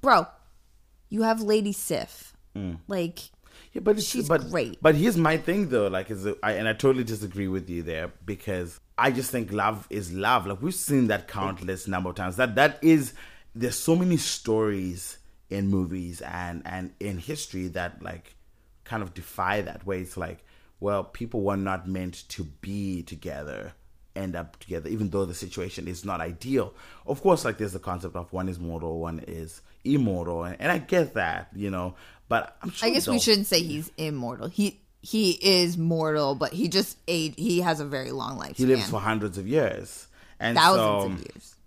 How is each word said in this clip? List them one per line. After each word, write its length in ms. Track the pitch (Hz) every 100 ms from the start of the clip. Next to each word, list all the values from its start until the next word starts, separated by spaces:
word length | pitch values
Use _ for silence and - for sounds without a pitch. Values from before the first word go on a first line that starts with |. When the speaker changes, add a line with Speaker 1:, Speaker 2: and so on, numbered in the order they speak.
Speaker 1:
"Bro, 240 | - 220 160 - - - _ _ _ _ _
you 120 | 208
have 180 | 226 226
Lady 300 | 208 214 202
Sif. 640 | 202 - 156 - - - - - -
Speaker 2:
Mm. 240 | 92 82 -
Speaker 1:
Like, 320 | 196 170 - - _ _ - -
Speaker 2:
Yeah, 80 | -
but 140 | 196 214
it's, 100 | 175
Speaker 1:
she's 200 | 247 147
Speaker 2:
but, 220 | 160 135
Speaker 1:
great." 300 | 165 117 -
Speaker 2:
but 140 | 160 151
here's 220 | 220 175
my 200 | 160 160
thing 320 | 156 190 190
though, 180 | 123 101
like, 220 | 95 95
is 160 | 104 98
it, 120 | -
I, 120 | 104
and 140 | 101 110
I 60 |
totally 300 | 110 135 131
disagree 440 | 117 110 104 92 98
with 220 | 92 90
you 140 | 85
there 280 | 80 80 82 - -
because 540 | 98 - 92 87 - _ -
I 140 | 127
just 180 | 123 127
think 200 | 123 107
love 340 | 101 101 110 87
is 200 | 104 90
love. 360 | 90 104 123 95
Like, 120 | 98
we've 120 | 143
seen 340 | 185 - 143 117
that 200 | 104 -
countless 600 | 107 95 90 92 92 -
number 220 | 92 92
of 60 | 87
times. 220 | 92 90
That, 180 | 127 107
that 240 | 147 147
is, 320 | 160 160 135 - - - -
there's 220 | 117 120 113
so 200 | - 165
many 220 | 180 170
stories 1000 | - - - 110 110 101 92 87 - - - - _
in 180 | 101 98
movies 540 | 98 92 92 87 85
and, 420 | 65 85 87 85 -
and 260 | 92 92 -
in 200 | 101 92
history 480 | 82 151 - 95 92
that, 320 | 87 87 -
like, 340 | 87 87 - - - _ _ -
kind 200 | - 113
of 100 | 98
defy 480 | 85 82 - 92 104
that, 240 | 98 - 87
where 140 | 95
it's 180 | 90 -
like, 260 | 85 90 _ - - _
well, 240 | 101 101
people 380 | 95 - 117 117
were 160 | 98 98
not 300 | 98 95 90
meant 400 | 95 92 87 -
to 140 | -
be 580 | 80 73 95 101 98 92
together, 720 | 82 80 82 71 73 58 53 - - - - -
end 200 | 95 87
up 240 | 82 -
together, 280 | - 85 78
even 200 | 107 104
though 160 | 98 95
the 80 |
situation 540 | 90 92 - 95 - 85
is 180 | 87 98
not 160 | 90
ideal. 520 | 82 82 123 135 98 - - - -
Of 140 | 147
course, 240 | 196 180 123
like, 120 | 107
there's 160 | 107
the 60 | 92
concept 360 | - 90 87 87
of 160 | 87
one 140 | 92 92
is 100 | 87
mortal, 400 | 85 82 80 82
one 200 | 82 82 -
is 340 | 82 80 - - -
immortal, 600 | - 147 120 90 85 85
and, 120 | 85 -
and 120 | 147
I 60 | 175
get 380 | - 180 165 110
that, 320 | 87 92 87 92
you 140 | 101
know, 240 | 95 90 90 - - _
but 260 | 113 - -
I'm 80 | -
sure 180 | - 226
Speaker 1:
I 20 |
guess 160 | 269 -
we 60 |
Speaker 2:
they'll 80 | 240
Speaker 1:
shouldn't 260 | 233 208 202
say 160 | 175
he's 260 | 170 151 160 -
immortal. 520 | 160 147 120 123 -
He, 300 | 175 202 - _ _
he 300 | - 220 214 170
is 380 | 190 185 175 175
mortal, 560 | 165 165 156 151 143 135
but 180 | 147
he 140 | 175 180
just 300 | 175 190 - -
age-, 260 | 170 160 -
he 240 | 208 175
has 180 | 180 156
a 60 | 143
very 260 | 139 127
long 260 | 131 117 131
lifespan. 160 | 71 71
Speaker 2:
He 80 | 127
lives 200 | 127 98
for 100 | 110
hundreds 400 | 101 110 104 92
of 80 | 98
years. 580 | 151 117 - 92 - - - - -
And 180 | 110 120
Speaker 1:
Thousands 460 | 165 185 110 104
Speaker 2:
so 20 | 98
Speaker 1:
of 140 | 92
years. 360 | - - - -